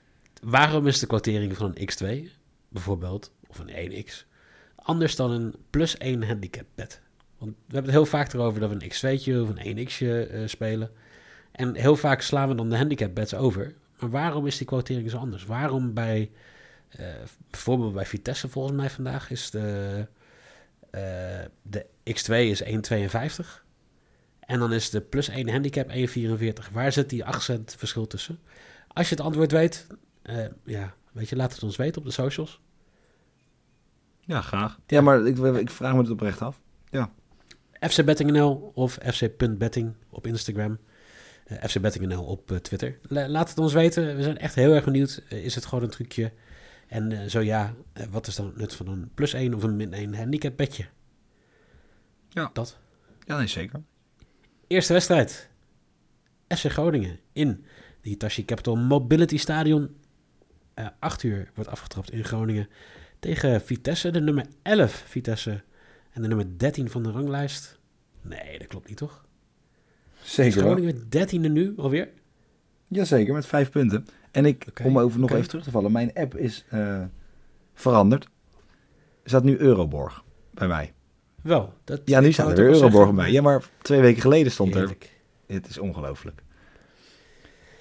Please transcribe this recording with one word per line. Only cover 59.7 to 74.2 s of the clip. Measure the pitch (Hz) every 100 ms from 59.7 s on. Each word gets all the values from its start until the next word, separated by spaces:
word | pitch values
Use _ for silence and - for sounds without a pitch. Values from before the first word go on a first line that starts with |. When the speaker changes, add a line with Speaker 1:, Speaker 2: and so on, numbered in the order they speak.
| 151 139 - _ _ _ _ _ _ _
Speaker 1:
Eh, | - 107 -
acht | 156 -
uur | 120 101 95
wordt | - 110
afgetrapt | - - - -
in | 113
Groningen | 107 110 110 104 104 _ - - - _
tegen | - 160 139 117
Vitesse. | - 123 135 165 175
De | 170
nummer | 151 143 127 -
elf | 180 214 123 - -
Vitesse | 131 120 110 113 101 - _ _ _ _
en | 117
de | 110
nummer | 110 92 87
dertien | 135 147 120
van | 120
de | 113
ranglijst. | 113 143 139 143 - - - _ _ _ -
Nee, | 90 - - 76
dat | -
klopt | 95 -
niet, | 107
toch? | 143 - _ _ _ _ _ _ _ _ _ _
Speaker 2:
Zeker | - - 123 98
Speaker 1:
Is |
Speaker 2:
wel. | 98
Speaker 1:
Groningen | 185 170 127 113
dertiende | 143 196 175 160
nu | 151 196 208
alweer? | 135 151 - - _ _ _ _ _ _ _
Speaker 2:
Jazeker, | 190 185 135 104
met | 147 139
vijf | 147 135
punten. | 147 120 104 - -